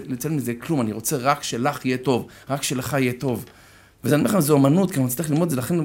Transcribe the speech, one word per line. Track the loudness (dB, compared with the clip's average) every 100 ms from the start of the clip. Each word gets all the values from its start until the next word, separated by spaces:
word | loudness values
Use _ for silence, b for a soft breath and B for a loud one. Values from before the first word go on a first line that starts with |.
| -6
יוצא | -6 -4
מזה | -4 -4
כלום, | -6 -2 -2
אני | 0
רוצה | -4 -4 0
רק | 0 0
שלך | -2 -2 -2 -2 -2
יהיה | 0
טוב, | 2 0 -2 B -8
רק | -6
שלך | -4 -4 -2
יהיה | 0 0
טוב. | -2 -4 -4 -8 b b b b b
וזה, | 0
אני | 2
אומר | 4
לכם, | 2
זו | 4
אומנות, | 6 6 4 2
כי |
אנחנו | 0 -2
נצטרך | -2 -2
ללמוד | 0
את | 0
זה, | -2
לכן | -2 -2